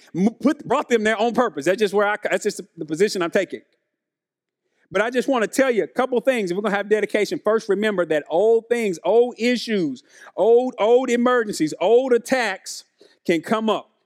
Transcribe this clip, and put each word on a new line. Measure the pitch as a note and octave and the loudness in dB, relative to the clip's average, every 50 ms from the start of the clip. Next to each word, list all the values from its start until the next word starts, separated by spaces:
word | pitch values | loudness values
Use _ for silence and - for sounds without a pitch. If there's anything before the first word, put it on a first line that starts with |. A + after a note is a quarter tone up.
| _ _ - | _ _ -4
m-, | D#3 F#3+ A3+ A3+ - | 0 0 0 0 0
put, | - C4+ D#4 - - | 0 -2 -2 -2 -4
brought | E3+ A3+ D4 - - | -4 -2 -2 0 0
them | A#3+ A3 | 0 0
there | G#3 G#3+ A3+ G3 | 0 0 0 0
on | A3 A#3+ A3 | -2 0 0
purpose. | A3+ B3 A3+ D3+ D3 C3+ | 0 -2 -2 -2 -4 -2
That's | E3+ F#3+ G#3+ | -2 0 0
just | G#3+ G3 | -2 -2
where | F#3+ G#3 G3+ | 0 0 0
I, | G3+ G#3 - | 0 -2 -4
that's | - - E3+ G3 - | -4 -4 -4 -4 -2
just | G#3 - - F#3+ - _ | -4 -6 -6 -10 -16 _
the | E3+ E3 | -14 -12
position | D3+ D#3+ D#3 G3+ G#3+ - G3 | -8 -2 -2 -2 0 0 -2
I'm | E3+ E3+ | -4 -2
taking. | - G#3 F#3 - - A2 - _ _ _ _ _ _ _ _ _ _ _ _ _ _ _ _ _ _ _ _ _ _ _ _ _ | -2 -2 -2 -4 -8 -14 -16 _ _ _ _ _ _ _ _ _ _ _ _ _ _ _ _ _ _ _ _ _ _ _ _ _
But | D3+ F#3+ | -2 0
I | G#3 A#3+ | 0 0
just | B3+ B3 A3 | 0 0 0
wanna | - C4+ A#3+ G#3 - | 0 0 0 0 0
tell | - - C4+ C4+ | 0 2 2 2
you | B3 G3+ | 2 0
a | D#3+ - | -2 -2
couple | - - B3+ C4 C4 A#3+ | 0 -2 -2 0 0 0
things. | - C4+ C4 A#3+ G3+ F3 | 0 0 0 0 -2 -2
If | F3 | -4
we're | G3 | -4
gonna | G#3 G#3+ F#3+ | -2 -2 -2
have | G3+ G3+ G#3 | -4 -2 0
dedication, | G#3+ G#3+ G3+ - - G#3+ G3+ - F#3 D#3 | 0 0 0 0 -2 -2 -2 -2 -4 -4
first | - G#3 A3 A3+ - - | -2 0 0 0 0 -2
remember | G3 G3 G#3 A3 G3+ F3+ F3 | -2 0 0 0 0 0 0
that | D#3+ D#3 D3+ C#3+ - | 0 -2 -2 -2 -2
old | D3 E3+ G3+ A3 A#3 A3+ A3+ - | 0 2 2 2 2 2 0 -2
things, | A#3+ A#3+ A3+ G3+ F3 D#3 | -2 -2 -2 -2 -4 -4
old | - E3+ G#3 A#3 A#3+ B3 A3+ - | -2 2 2 4 2 2 0 -2
issues, | A3 B3 B3 A3 - A#3 A3 G3+ F3 C#3+ B2+ - - _ _ - - - - | -2 0 0 -2 -2 -4 -2 -2 -2 -2 -4 -8 -14 _ _ -20 -20 -10 -4
old, | - F3+ A3 A#3 A#3+ B3+ B3+ - - | 0 4 4 4 4 4 0 -2 0
old | G3 A3 A#3+ B3 C4 B3 | 2 4 4 4 2 2
emergencies, | A#3+ A#3+ A#3+ B3 B3 B3 A3+ G#3 E3+ - D#3 D#3 D3+ - | 0 2 2 2 2 2 0 -2 -2 -2 -2 -2 -2 -2
old | E3 F#3+ A3+ A#3+ C4 C4 | 2 4 4 4 4 4
attacks | A#3+ A#3 A3+ - C4 B3+ A#3 G#3 F#3+ F#3+ - - - - - _ _ _ - _ _ _ _ | 2 0 0 0 -2 -2 0 -2 -4 -8 -12 -16 -16 -16 -18 _ _ _ -20 _ _ _ _
can | - E3+ D#3+ | -2 -2 -2
come | D#3 - A3+ A3 A3 A3 | -2 -2 -2 -2 0 0
up. | G3+ D3+ - _ _ _ _ | -2 -2 -4 _ _ _ _